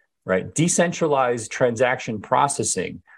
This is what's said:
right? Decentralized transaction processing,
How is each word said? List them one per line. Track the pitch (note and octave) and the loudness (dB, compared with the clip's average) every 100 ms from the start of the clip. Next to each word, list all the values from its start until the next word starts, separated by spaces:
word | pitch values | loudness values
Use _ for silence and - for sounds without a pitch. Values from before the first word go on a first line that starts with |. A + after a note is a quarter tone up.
| _ _ | _ _
right? | - F#2 F#2+ | -2 -2 0
Decentralized | - E3+ - F3 F3 E3 C#3 B2+ B2 A2 | 0 2 2 0 0 0 2 2 -2 -6
transaction | - B2+ A2+ B2 B2+ - G#2+ | -2 0 2 0 0 -4 -8
processing, | - C3 C#3 - A2 F#2+ F2 - - | -2 2 2 0 -2 -4 -6 -10 -18